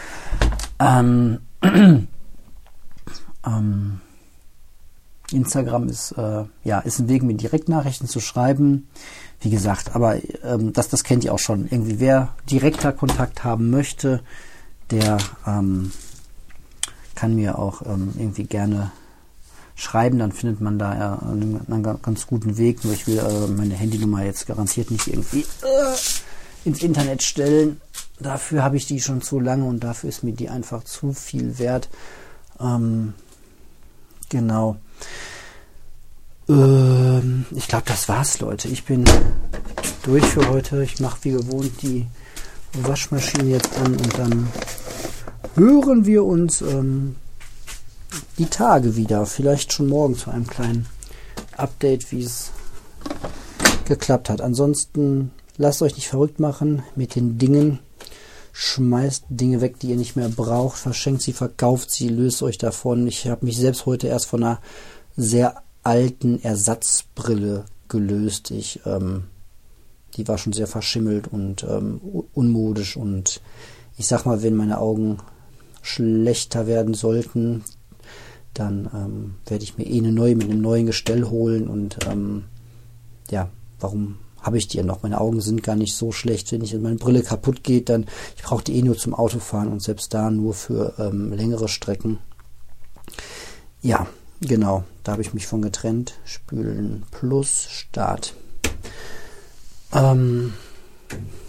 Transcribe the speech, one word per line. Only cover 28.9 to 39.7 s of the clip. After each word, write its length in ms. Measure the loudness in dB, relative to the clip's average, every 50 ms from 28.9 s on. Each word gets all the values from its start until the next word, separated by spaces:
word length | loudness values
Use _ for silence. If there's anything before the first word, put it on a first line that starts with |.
| -4 -2
schon 200 | -2 -2 -2 -2
zu 180 | -2 -2 -2 0
lange 260 | 0 0 2 0 0
und 180 | 0 -2 -2 -2
dafür 260 | -4 -6 -6 -6 -8
ist 140 | -6 -4 -4
mir 100 | -6 -4
die 160 | -4 -6 -6
einfach 340 | -6 -8 -8 -8 -8 -10 -10
zu 300 | -12 -10 -6 -4 -4 -4
viel 440 | -6 -8 -8 -6 -4 -4 -4 -4
wert. 320 | -2 -2 0 0 0 -2 -4 -8 -10 -12 -14 -16 -18 -18 -20 -20 -20 -20 -20 -10 -4
Ähm, 540 | -2 0 0 2 2 0 0 0 -2 -4 -6 -12 -18 -20 -20 -20 -20 -20 -20 -20 -20 -20 -20 -20 -20 -20 -20 -20 -20 -20 -18 -16 -10 -4
genau. 480 | -2 0 0 2 2 2 2 0 -2 -4 -10 -16 -18 -16 -14 -14 -12 -12 -14 -14 -14 -16 -18 -18 -20 -20 -20 -20 -18 -16 -16 -14 -14 -14 -16 -16 -16 -16 -16 -18 -18 -6 2 6
Ähm, 960 | 8 8 10 10 8 8 8 8 6 6 6 6 4 4 4 2 0 0 -2 -4
ich 160 | -6 -8 -4
glaub, 180 | -2 -2 -2 0
das 240 | -2 -2 -2 0 0
war's, 300 | 0 0 0 0 -2 -2
Leute. 280 | -2 -4 -4 -4 -4
Ich 160 | -6 -6 -4 -2
bin 220 | 0 2 6 8 8 10 10 10 8 8 6 4 2 -2 -4 -6 -8